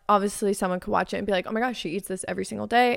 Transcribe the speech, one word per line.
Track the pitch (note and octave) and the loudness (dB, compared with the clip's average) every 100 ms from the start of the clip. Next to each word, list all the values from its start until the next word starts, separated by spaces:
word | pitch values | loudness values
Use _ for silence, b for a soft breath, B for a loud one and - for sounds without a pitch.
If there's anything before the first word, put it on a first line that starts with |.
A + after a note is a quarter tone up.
| - | 2
obviously | G3+ G3+ - G3+ | 4 4 0 0
someone | G#3 F#3+ F3+ | 0 0 -2
could | - | 0
watch | F#3 - | 0 0
it | F#3+ | -2
and | G3+ | 0
be | |
like, | F#3 - | 0 0
"Oh | |
my | A3 | -2
gosh, | B3 A3+ | -2 -4
she | F3+ | -6
eats | F#3+ F#3+ | -6 -6
this | F#3 - | -8 -6
every | F#3 F#3+ | -6 -6
single | G#3 G#3+ | -6 0
day." | A#3 B3 | 4 4